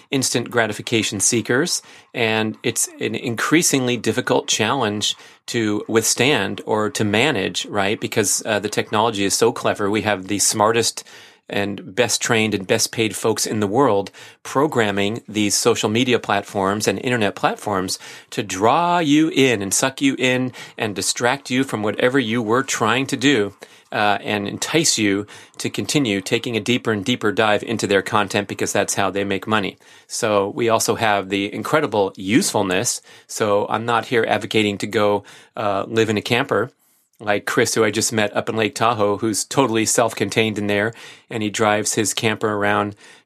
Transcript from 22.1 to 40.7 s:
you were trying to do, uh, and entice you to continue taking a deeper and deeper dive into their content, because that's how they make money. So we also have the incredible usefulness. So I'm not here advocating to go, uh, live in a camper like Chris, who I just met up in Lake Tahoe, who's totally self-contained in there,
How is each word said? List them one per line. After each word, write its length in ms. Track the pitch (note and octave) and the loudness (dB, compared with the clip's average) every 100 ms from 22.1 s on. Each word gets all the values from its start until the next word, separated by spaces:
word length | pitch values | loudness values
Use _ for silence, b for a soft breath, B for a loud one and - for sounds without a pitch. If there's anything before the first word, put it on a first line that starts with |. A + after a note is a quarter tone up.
| C3+ | 2
you 200 | A2 A#2+ | 0 -2
were 220 | G#2+ B2 | 0 0
trying 420 | C3+ - A2 B2 | 0 -2 0 0
to 120 | C3+ C3 | -2 0
do, 360 | C3+ B2 G2+ - B B _ | 2 2 0 -6 B B _
uh, 280 | A#2+ G#2 G2+ | 0 2 0
and 240 | - G#2 G2+ | -2 -4 -4
entice 500 | G#2 - D#3+ - - | -6 -2 0 2 2
you 300 | G#2 G2 G#2 B B - | 0 0 -4 B B -10
to 100 | A#2 | -6
continue 520 | - G2 D3+ B2 G2 | -6 -2 0 2 0
taking 360 | - A#2 B2+ A2+ | 0 -2 -2 -2
a 40 | |
deeper 320 | G2 B2 A#2 | 0 0 0
and 120 | G#2 | -2
deeper 280 | F#2+ A#2+ G#2+ | -2 0 0
dive 320 | G2+ G#2+ G#2 | 2 2 2
into 240 | - A2+ G#2+ | 0 -2 2
their 140 | G2 | 2
content, 440 | - G#2+ G2 G#2 G2 | 2 0 2 0 -2
because 260 | G2+ G2 | -4 -2
that's 220 | G#2 F#2+ | 0 0
how 160 | - G2 | 0 -2
they 140 | G2 | -2
make 240 | G2 G2 A2 | -2 -4 0
money. 280 | G#2+ F#2+ - B B - | -2 -2 -8 B B -12
So 440 | - A2+ G2+ G2+ | -4 0 2 0
we 180 | C#3+ A2+ | 0 0
also 260 | A2 - | 2 2
have 360 | G#2 A2 G2+ F#2+ | 0 2 2 0
the 220 | G2+ G2+ | -2 -2
incredible 600 | A2+ - D#3 C#3 G#2+ F#2+ | -4 0 0 2 0 0
usefulness. 880 | - F#2+ C3+ G#3 A2+ G2 F#2 A#2+ - B B - | -2 0 2 2 0 0 0 -2 -4 B B -14
So 400 | - A2 G2+ - | -4 0 2 0
I'm 160 | A2+ | -2
not 220 | A#2 A2+ A2+ | 0 0 0
here 180 | A#2 - | 0 2
advocating 500 | G#2+ G2+ A2 G#2 G2+ | 0 0 0 0 -2
to 80 | G#2 | -2
go, 380 | A2 G#2 G2+ B B B A#2+ | 0 2 2 B B B -6
uh, 280 | G#2+ G2 - | -2 -2 0
live 220 | A2+ A2 | 2 2
in 60 | G#2 | 0
a 60 | |
camper 480 | - A#2+ C#3 G#2+ B2+ - _ _ _ _ | 2 0 2 0 -2 -8 _ _ _ _
like 220 | G#2+ G#2 | -2 -2
Chris, 300 | - C3+ A2+ | 0 0 2
who 100 | A#2 | 2
I 60 | A2 | 2
just 240 | G#2+ - | 2 0
met 200 | A2 G#2 | 0 0
up 140 | A2+ A2+ | -2 -4
in 80 | A2 | -2
Lake 180 | G#2 | -2
Tahoe, 440 | - A#2 A2 G#2 G2+ | 0 0 2 0 0
who's 260 | A2+ G2+ | -2 -2
totally 400 | - - B2 A2+ | -2 2 2 2
self-contained 720 | G#2+ - A2+ - G2+ A#2+ A2 G#2 | 2 2 0 0 -2 0 0 0
in 120 | |
there, 260 | G#2 | -2